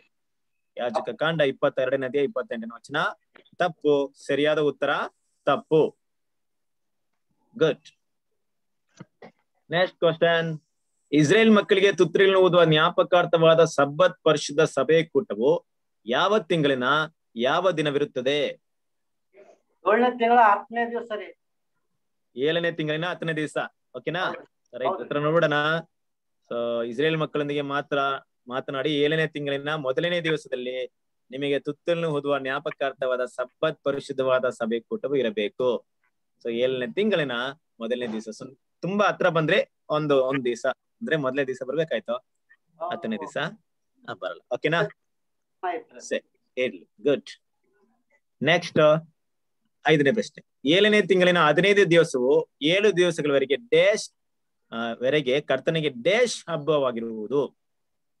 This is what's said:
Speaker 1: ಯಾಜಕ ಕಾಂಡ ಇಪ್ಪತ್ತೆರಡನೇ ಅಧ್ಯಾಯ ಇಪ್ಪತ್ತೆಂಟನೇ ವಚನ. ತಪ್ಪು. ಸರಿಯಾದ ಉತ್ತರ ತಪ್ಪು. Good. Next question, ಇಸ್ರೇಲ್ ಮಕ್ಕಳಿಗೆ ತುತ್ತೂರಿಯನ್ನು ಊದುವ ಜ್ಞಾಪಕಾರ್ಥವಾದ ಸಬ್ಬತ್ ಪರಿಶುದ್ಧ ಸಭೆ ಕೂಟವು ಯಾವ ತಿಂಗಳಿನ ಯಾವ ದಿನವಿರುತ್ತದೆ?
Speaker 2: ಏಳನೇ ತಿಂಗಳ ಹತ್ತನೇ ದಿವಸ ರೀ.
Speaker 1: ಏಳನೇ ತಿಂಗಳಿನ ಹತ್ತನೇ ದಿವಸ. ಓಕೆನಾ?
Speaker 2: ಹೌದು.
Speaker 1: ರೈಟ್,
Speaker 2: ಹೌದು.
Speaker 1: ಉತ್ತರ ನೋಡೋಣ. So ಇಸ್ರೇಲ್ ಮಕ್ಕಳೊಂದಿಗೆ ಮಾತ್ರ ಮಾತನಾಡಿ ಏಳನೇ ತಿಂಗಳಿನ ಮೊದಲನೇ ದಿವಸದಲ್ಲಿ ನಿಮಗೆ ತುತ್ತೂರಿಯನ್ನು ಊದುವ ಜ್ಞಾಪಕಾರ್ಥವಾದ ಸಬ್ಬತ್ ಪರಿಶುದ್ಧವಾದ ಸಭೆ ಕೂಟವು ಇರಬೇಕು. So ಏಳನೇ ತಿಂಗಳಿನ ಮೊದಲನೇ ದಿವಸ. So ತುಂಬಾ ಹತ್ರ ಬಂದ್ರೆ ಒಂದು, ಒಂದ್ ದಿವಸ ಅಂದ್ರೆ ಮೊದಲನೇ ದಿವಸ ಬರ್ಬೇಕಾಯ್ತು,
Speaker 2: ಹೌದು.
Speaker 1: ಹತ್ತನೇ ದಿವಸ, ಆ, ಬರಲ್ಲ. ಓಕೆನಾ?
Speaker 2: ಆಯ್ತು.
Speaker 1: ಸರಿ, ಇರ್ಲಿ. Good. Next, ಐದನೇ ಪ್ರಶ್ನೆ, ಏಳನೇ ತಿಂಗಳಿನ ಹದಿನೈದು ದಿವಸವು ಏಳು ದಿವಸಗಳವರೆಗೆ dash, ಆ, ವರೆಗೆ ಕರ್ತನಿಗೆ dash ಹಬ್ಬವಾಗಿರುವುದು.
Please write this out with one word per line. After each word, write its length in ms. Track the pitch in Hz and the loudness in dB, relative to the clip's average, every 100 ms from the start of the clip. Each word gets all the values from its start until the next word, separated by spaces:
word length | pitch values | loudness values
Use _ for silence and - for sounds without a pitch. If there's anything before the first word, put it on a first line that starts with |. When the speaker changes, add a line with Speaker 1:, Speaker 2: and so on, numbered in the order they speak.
| _ _ _ _ _ _ _ - | _ _ _ _ _ _ _ -8
Speaker 1:
ಯಾಜಕ 320 | 120 120 127 110 | -4 -4 -6 -4
ಕಾಂಡ 260 | 151 165 | -2 0
ಇಪ್ಪತ್ತೆರಡನೇ 640 | 139 131 143 - 127 135 131 | 0 0 -2 0 -2 -2 -2
ಅಧ್ಯಾಯ 200 | 143 135 | -2 -2
ಇಪ್ಪತ್ತೆಂಟನೇ 500 | 123 113 120 113 117 | -2 -8 -8 -10 -14
ವಚನ. 220 | - 147 190 - _ _ _ - | -8 -4 -4 -4 _ _ _ -4
ತಪ್ಪು. 540 | 180 - 147 143 139 _ - | -4 -2 0 2 0 _ -4
ಸರಿಯಾದ 340 | 139 151 151 | 0 0 2
ಉತ್ತರ 300 | 147 - 139 165 233 _ _ _ - | 0 -2 -2 -2 -6 _ _ _ -2
ತಪ್ಪು. 520 | 131 - 156 127 - _ _ _ _ _ _ _ _ _ _ _ _ _ _ _ 117 | -2 2 2 2 -2 _ _ _ _ _ _ _ _ _ _ _ _ _ _ _ -2
Good. 280 | 156 - - _ _ _ _ _ _ _ _ _ _ - - _ - _ _ _ - | -2 -2 -10 _ _ _ _ _ _ _ _ _ _ -20 -20 _ -20 _ _ _ -6
Next 280 | 165 185 - | -2 -2 0
question, 600 | 165 160 170 165 165 156 _ _ _ _ - | 0 2 2 2 0 -6 _ _ _ _ -2
ಇಸ್ರೇಲ್ 400 | 147 147 214 226 | 2 4 6 6
ಮಕ್ಕಳಿಗೆ 400 | 208 170 196 196 | 6 4 4 4
ತುತ್ತೂರಿಯನ್ನು 480 | 165 170 190 196 190 | 4 2 4 4 6
ಊದುವ 260 | 185 175 160 | 6 6 6
ಜ್ಞಾಪಕಾರ್ಥವಾದ 1000 | 156 170 175 175 175 175 170 165 160 | 4 2 2 2 4 4 4 6 6
ಸಬ್ಬತ್ 600 | 160 - 143 151 180 - | 4 2 0 2 2 2
ಪರಿಶುದ್ಧ 380 | 160 143 - 143 | 0 0 0 0
ಸಭೆ 420 | 151 139 131 165 | 0 0 2 2
ಕೂಟವು 640 | 160 135 110 104 131 170 _ _ _ _ 104 | 2 -2 -2 -2 0 0 _ _ _ _ -4
ಯಾವ 340 | 131 185 214 | 0 2 0
ತಿಂಗಳಿನ 440 | - 170 143 131 123 151 156 _ _ 113 | 0 0 2 0 0 0 -2 _ _ -4
ಯಾವ 360 | 123 165 185 | 0 2 0
ದಿನವಿರುತ್ತದೆ? 880 | 151 151 139 143 131 127 147 127 - _ _ _ _ _ _ _ - - _ _ _ 185 | 0 -2 -2 -2 -4 -2 0 -2 -6 _ _ _ _ _ _ _ -20 -20 _ _ _ 0
Speaker 2:
ಏಳನೇ 180 | 226 247 | 2 2
ತಿಂಗಳ 280 | 247 233 240 214 | 2 2 6 6
ಹತ್ತನೇ 400 | 208 - 233 233 | 4 -2 -6 -4
ದಿವಸ 200 | 233 226 208 | -6 -8 -10
ರೀ. 180 | 175 - _ _ _ _ _ _ _ _ _ 120 | -12 -20 _ _ _ _ _ _ _ _ _ -4
Speaker 1:
ಏಳನೇ 360 | 147 170 170 | -2 -2 -4
ತಿಂಗಳಿನ 340 | 165 156 156 175 | -4 -4 -4 -6
ಹತ್ತನೇ 280 | 160 165 | -6 -6
ದಿವಸ. 240 | 156 151 156 120 _ _ 127 | -4 -4 -6 -8 _ _ -12
ಓಕೆನಾ? 280 | 156 165 185 | -8 -4 -4
Speaker 2:
ಹೌದು. 520 | - - _ _ 123 | -8 -14 _ _ -8
Speaker 1:
ರೈಟ್, 120 | 127 | -6
Speaker 2:
ಹೌದು. 140 | 190 | -6
Speaker 1:
ಉತ್ತರ 140 | - 147 | -6 -4
ನೋಡೋಣ. 360 | 151 165 156 147 151 165 - _ _ _ _ _ - | 0 2 2 0 0 -2 -6 _ _ _ _ _ -10
So 380 | 120 117 117 120 | -6 -4 -4 -4
ಇಸ್ರೇಲ್ 300 | 117 156 160 | -2 -2 -2
ಮಕ್ಕಳೊಂದಿಗೆ 440 | 151 151 143 147 | -4 -4 -4 -4
ಮಾತ್ರ 380 | 139 143 143 143 139 135 - _ 120 | -4 -4 -4 -2 -2 -4 -10 _ -10
ಮಾತನಾಡಿ 460 | 127 143 139 143 | -8 -6 -4 -2
ಏಳನೇ 340 | 147 147 160 156 | 0 0 0 -2
ತಿಂಗಳಿನ 480 | 147 143 139 143 156 | -4 -6 -4 -4 -4
ಮೊದಲನೇ 460 | 131 156 170 175 | -4 -2 -2 -2
ದಿವಸದಲ್ಲಿ 640 | 160 151 - 127 123 127 123 _ _ _ _ | -2 -4 -4 -8 -6 -8 -10 _ _ _ _
ನಿಮಗೆ 280 | 131 143 139 | -8 -4 -4
ತುತ್ತೂರಿಯನ್ನು 540 | 147 143 - 170 165 | -4 -8 -4 -2 -2
ಊದುವ 260 | 143 143 139 | -4 -2 -4
ಜ್ಞಾಪಕಾರ್ಥವಾದ 840 | 131 139 156 - 139 - 131 123 123 | -2 -6 -6 -6 -6 -4 -4 -2 -4
ಸಬ್ಬತ್ 580 | - 127 - 160 151 | -6 -10 -4 -4 -4
ಪರಿಶುದ್ಧವಾದ 640 | 143 139 - 135 131 127 123 | -4 -6 -6 -2 0 2 0
ಸಭೆ 300 | 113 113 117 | -4 -4 -4
ಕೂಟವು 360 | - 110 131 143 | -4 -8 -2 -2
ಇರಬೇಕು. 720 | 117 107 104 - 127 110 _ _ _ _ _ _ | -2 -2 -4 -2 -2 -2 _ _ _ _ _ _
So 80 | 120 | -8
ಏಳನೇ 420 | 117 127 131 120 | -2 -2 -2 -6
ತಿಂಗಳಿನ 380 | 175 214 175 139 117 131 143 _ - | -2 0 0 -2 -4 -6 -10 _ -10
ಮೊದಲನೇ 280 | 113 123 117 | -6 -6 -6
ದಿವಸ. 340 | 110 110 107 | -8 -10 -14
So 160 | 127 - _ _ | -16 -20 _ _
ತುಂಬಾ 280 | 170 208 190 | -6 0 0
ಹತ್ರ 220 | 165 185 | 0 0
ಬಂದ್ರೆ 420 | 165 156 190 - _ - | 0 2 0 -2 _ -6
ಒಂದು, 340 | 151 151 139 | -2 2 2
ಒಂದ್ 220 | 131 139 120 | 2 -2 -4
ದಿವಸ 200 | 117 131 - _ - | -4 -4 -6 _ -12
ಅಂದ್ರೆ 160 | 117 156 | -4 -2
ಮೊದಲನೇ 260 | 131 135 | -2 -4
ದಿವಸ 200 | 135 127 127 | -4 -6 -6
ಬರ್ಬೇಕಾಯ್ತು, 460 | 147 160 113 - | -4 -4 -4 -6
Speaker 2:
ಹೌದು. 800 | 123 _ _ _ _ _ - 170 - | -8 _ _ _ _ _ -14 -10 -8
Speaker 1:
ಹತ್ತನೇ 200 | 113 110 | -6 -8
ದಿವಸ, 220 | 98 135 165 - _ _ _ _ - | -8 -8 -8 -10 _ _ _ _ -16
ಆ, 40 | |
ಬರಲ್ಲ. 280 | 104 90 85 - | -10 -10 -10 -10
ಓಕೆನಾ? 280 | 123 151 165 - - _ _ _ _ _ _ | -4 -2 -2 -4 -8 _ _ _ _ _ _
Speaker 2:
ಆಯ್ತು. 460 | - - - 120 - | -8 -8 -12 -18 -8
Speaker 1:
ಸರಿ, 300 | 123 - _ _ - | -8 -8 _ _ -6
ಇರ್ಲಿ. 320 | 127 92 _ _ | -6 -6 _ _
Good. 280 | 127 123 - - _ _ _ _ _ _ _ _ _ - | -2 -2 -4 -20 _ _ _ _ _ _ _ _ _ -6
Next, 640 | 139 175 175 - 151 156 160 _ _ _ _ _ _ _ 151 | 0 0 0 2 4 4 -2 _ _ _ _ _ _ _ 0
ಐದನೇ 240 | 156 139 | 2 2
ಪ್ರಶ್ನೆ, 340 | 110 - - _ _ 135 | 0 -4 -10 _ _ 0
ಏಳನೇ 360 | 180 214 214 | 2 4 4
ತಿಂಗಳಿನ 380 | 180 185 180 175 | 4 4 4 4
ಹದಿನೈದು 520 | 151 151 190 202 180 | 4 4 4 4 4
ದಿವಸವು 580 | 170 160 127 123 156 - - | 4 4 0 2 2 0 -4
ಏಳು 360 | 147 190 214 175 | 0 2 2 2
ದಿವಸಗಳವರೆಗೆ 580 | 175 165 147 139 135 131 | 0 0 0 0 0 -2
dash, 540 | 120 160 185 214 - _ _ _ _ _ - | 0 2 4 2 -4 _ _ _ _ _ -14
ಆ, 180 | 117 117 | -8 -8
ವರೆಗೆ 500 | 117 123 151 123 143 | -4 0 0 0 -2
ಕರ್ತನಿಗೆ 480 | 151 165 - 165 151 | -2 -4 -2 -2 -2
dash 560 | 120 143 220 233 - - | -2 0 2 0 -4 -8
ಹಬ್ಬವಾಗಿರುವುದು. 1080 | 160 143 151 131 117 113 110 107 143 117 _ _ _ _ _ _ _ | -6 -2 0 0 -4 -8 -8 -4 -2 -4 _ _ _ _ _ _ _